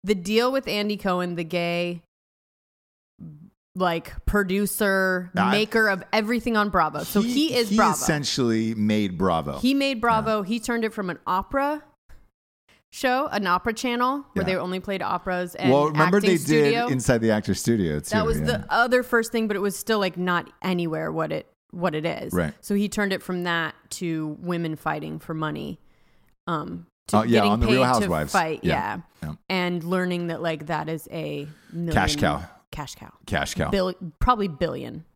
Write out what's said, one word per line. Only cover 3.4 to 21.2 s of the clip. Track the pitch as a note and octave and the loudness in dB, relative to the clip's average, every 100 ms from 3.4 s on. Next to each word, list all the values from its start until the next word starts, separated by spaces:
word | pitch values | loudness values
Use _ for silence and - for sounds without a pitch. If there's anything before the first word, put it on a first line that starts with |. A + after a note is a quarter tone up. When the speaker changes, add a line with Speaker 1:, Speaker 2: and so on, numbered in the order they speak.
| D#3+ _ _ F#3 | -20 _ _ -2
Speaker 1:
like, | F#3 E3 - - - | 0 0 -6 -6 0
producer, | G#3 F#3+ G3 G3+ - G#3 F#3+ F#3+ F3+ F3+ - | 2 2 0 0 0 2 2 2 0 -2 0
Speaker 2:
I | G#2+ | 2
Speaker 1:
maker | C#3 G#3+ A3+ A3 | 2 2 2 2
of | F#3+ - | 0 0
everything | A3 G#3+ A#3+ A#3+ A3 | -2 0 -2 0 0
on | G#3 | 2
Bravo. | F3+ D#3 D3+ | 2 0 -2
So | E3+ G3+ | 0 0
he | A#3 B3 D#4 B3 | 2 2 2 0
is | A3+ | 2
Speaker 2:
he | G#3+ | 4
Speaker 1:
Bravo. | F#3 | 4
Speaker 2:
essentially | D3+ C3 D3+ C3 - A#2+ A2 A2+ | 4 0 0 0 0 2 2 0
made | A2 G#2+ G#2+ G2+ F2 | 0 2 2 0 2
Bravo. | F#2+ D#2+ C#2+ C#2 | 2 2 0 0
Speaker 1:
He | B3+ C#4 | 0 2
made | C#4 B3 | 0 0
Bravo. | A#3 A3 A3 G#3+ | 2 2 2 -2
Speaker 2:
Yeah. | F#3+ | -2
Speaker 1:
He | A#3 | -4
turned | A#3 A#3 | -2 -2
it | A3 | -2
from | G#3+ F#3 | -4 -6
an | D#3+ - | -6 -2
opera | F#3 - C#4 C#4 D4+ - _ _ - _ _ _ _ _ _ _ | -2 0 -2 -2 -4 -10 _ _ -20 _ _ _ _ _ _ _
show, | - C4 B3+ D4 | -2 0 0 0
an | G#3 F#3+ | -2 0
opera | F3+ A#3 | 0 0
channel | A3 B3+ A#3+ B3 C#4+ C#4 | -4 -2 0 0 0 -4
where | F#3+ | -4
Speaker 2:
Yeah. | F3+ | -2
Speaker 1:
they | F#3 | -2
only | F3+ F#3 | -2 -6
played | F3+ F#3+ | -6 -4
operas | - F3+ - F3+ F3+ | -2 -4 -2 -4 -6
and | - - | -2 4
Speaker 2:
Well, | C#3 D3+ | 4 4
remember | D3+ E3 G3 | 4 6 6
Speaker 1:
acting | G3 | 4
Speaker 2:
they | E3+ | 2
Speaker 1:
studio. | C#3 D#3 C#3+ A#3 A#3+ | 4 4 4 2 0
Speaker 2:
did | |
Inside | C3 A2+ A#2+ | 0 2 4
the | A2+ | 4
Actor's | G#2+ - F#2+ | 2 0 0
Studio, | - A#2 F2 D2+ | 2 2 2 0
too. | - | 0
Speaker 1:
That | G#3+ A3 | 0 2
was | - | 0
Speaker 2:
Yeah. | - | 0
Speaker 1:
the | A3+ - | -2 0
other | A3+ A#3+ B3+ | 2 4 2
first | B3 A#3 A3+ | 2 0 0
thing, | A#3 A3 | -2 -2
but | G3+ | 0
it | |
was | G3+ F#3 | -2 -4
still, | - A3 | -2 0
like, | F#3+ E3+ | 0 -2
not | F3+ F3 - _ | 0 -2 -4 _
anywhere | F#3 F3+ E3+ D#3 D#3+ | -2 0 0 -2 -4
what | D#3+ | -4